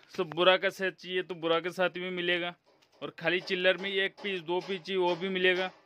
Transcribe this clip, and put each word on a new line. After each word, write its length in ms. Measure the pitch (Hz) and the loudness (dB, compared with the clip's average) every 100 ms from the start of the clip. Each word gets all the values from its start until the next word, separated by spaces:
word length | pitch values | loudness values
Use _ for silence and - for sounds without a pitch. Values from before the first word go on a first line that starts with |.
| - - | -12 -6
सब 120 | 165 | -4
बुरा 260 | 156 180 185 | 4 4 6
का 120 | 190 | 2
size 240 | - 185 | -2 -6
चाहिए 280 | 156 175 185 | -6 -6 -6
तो 120 | 165 175 | -6 -4
बुरा 240 | 165 165 | 0 0
के 100 | 175 | -2
साथ 180 | 175 180 | -2 -2
भी 180 | 180 185 | -2 -6
मिलेगा, 440 | 180 175 175 175 170 _ _ _ - | -4 -2 -2 -2 -10 _ _ _ -14
और 120 | 147 - | -12 -4
खाली 200 | 165 185 | -2 0
chiller 360 | 185 180 185 180 | -2 2 4 4
में 120 | 196 | 0
एक 240 | 190 190 - | 0 0 -2
piece, 180 | 208 185 | -6 -6
दो 180 | 156 180 | -2 -4
piece 220 | 170 190 | -2 -6
चाहिए 160 | 160 190 | -4 2
वो 180 | 175 170 | 2 2
भी 140 | 190 | -2
मिलेगा। 400 | 185 185 180 185 - | 2 2 2 -2 -6